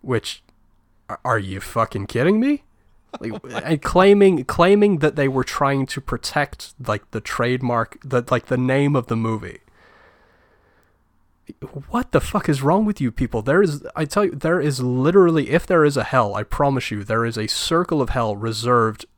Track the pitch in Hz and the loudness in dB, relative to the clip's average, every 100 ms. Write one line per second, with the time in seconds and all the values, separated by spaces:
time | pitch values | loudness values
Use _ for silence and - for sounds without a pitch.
0 | - 120 - - _ _ _ _ _ _ | -2 -4 -4 -14 _ _ _ _ _ _
1 | _ - 123 113 95 95 - - 110 - | _ -8 -2 -2 -2 -10 -6 -2 -2 -4
2 | 98 117 143 214 262 294 _ _ _ _ | -6 0 2 2 2 0 _ _ _ _
3 | _ - - - - - - 156 - 175 | _ -12 -10 -12 -10 -10 -2 -2 2 4
4 | 190 202 196 170 131 - 175 208 208 180 | 6 8 6 4 -2 0 4 6 4 4
5 | 151 156 139 131 123 - 139 139 131 - | 0 0 0 0 -2 0 0 0 -2 -6
6 | - - - - 143 - - - 123 104 | -8 -8 -4 -4 -4 -8 -18 -14 -6 -6
7 | _ 110 - - 120 127 127 120 113 - | _ -10 -8 -2 0 0 0 -2 -2 -8
8 | 135 131 120 123 - 127 127 135 143 143 | -2 -2 0 -2 0 -2 2 2 2 0
9 | 120 113 113 110 92 - _ _ _ _ | 0 -2 -2 -4 -8 -16 _ _ _ _
10 | _ _ _ _ _ _ _ _ _ _ | _ _ _ _ _ _ _ _ _ _
11 | _ _ _ _ _ - - - 139 233 | _ _ _ _ _ -18 -16 -14 -8 -6
12 | 254 151 - 208 - 143 135 185 214 202 | -2 -2 0 -4 -2 0 2 2 0 -2
13 | 127 - 123 117 107 160 202 147 - - | -4 -2 -4 -4 0 2 2 0 -10 -6
14 | 151 - 202 143 160 175 147 127 127 127 | -4 0 -2 -2 -2 0 0 -2 -2 0
15 | 139 190 180 160 139 156 - 180 147 139 | 4 6 6 4 0 -2 2 4 4 2
16 | 107 135 107 101 104 - 143 135 - 107 | 0 0 0 -2 -6 0 0 0 -4 -8
17 | 98 113 117 113 107 - - 165 175 156 | -4 -2 -2 -2 -4 -4 0 0 0 0
18 | 123 131 113 101 110 107 117 123 110 110 | 0 0 -2 -2 -6 -4 0 2 2 -2
19 | - | -16